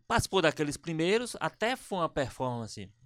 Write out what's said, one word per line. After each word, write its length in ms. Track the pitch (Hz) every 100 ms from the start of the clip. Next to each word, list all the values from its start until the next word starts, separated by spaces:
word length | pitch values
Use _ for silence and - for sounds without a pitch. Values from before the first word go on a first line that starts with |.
| -
participou 320 | 233 - 190
daqueles 340 | 165 139 147 135
primeiros, 640 | - 160 170 214 247 -
até 360 | 160 - 220 254
foi 240 | - 190
uma 100 | 160
performance, 800 | - 127 - 127 120 110 - 95 -